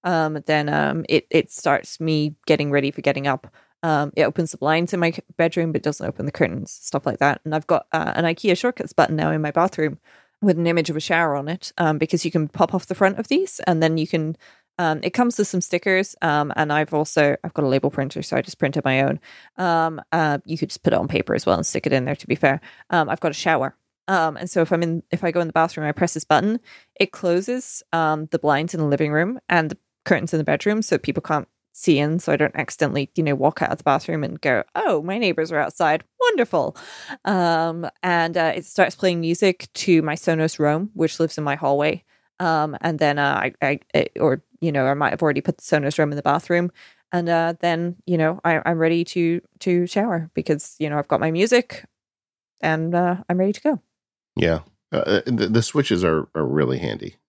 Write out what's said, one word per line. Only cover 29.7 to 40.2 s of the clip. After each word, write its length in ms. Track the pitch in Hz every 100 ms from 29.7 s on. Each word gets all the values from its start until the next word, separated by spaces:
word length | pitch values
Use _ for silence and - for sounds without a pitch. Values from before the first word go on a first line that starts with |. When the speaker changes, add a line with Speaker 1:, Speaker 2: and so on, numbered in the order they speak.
| 123 _ _ -
Speaker 1:
curtains 280 | 170 160
in 60 | 160
the 40 |
bedroom 380 | 151 143 208 214
so 160 | 214 147
people 240 | - -
can't 260 | - 151 - _ _
see 260 | - - 143
in, 200 | 147 165
so 140 | -
I 20 | 147
don't 200 | 151 -
accidentally, 540 | - - 151 143 135 -
you 80 |
know, 120 | 156 135
walk 260 | 139 -
out 100 | 160
of 60 | -
the 60 | -
bathroom 380 | 139 - 160 139
and 160 | 175
go, 220 | 143 117 - -
"Oh, 260 | 392 170
my 140 | 165 202
neighbors 340 | 208 165 160
are 60 | 156
outside. 440 | 139 - 160 160 - _
Wonderful." 560 | 494 392 233 170 - - - - - 269
Um, 640 | - 190 170 165 165 165 170 _
and, 320 | 180 170 165 170
uh, 160 | 160 180
it 100 | -
starts 300 | - 185 -
playing 260 | 190 170
music 480 | 165 170 196 180 - -
to 260 | - 165
my 140 | 156
Sonos 440 | 156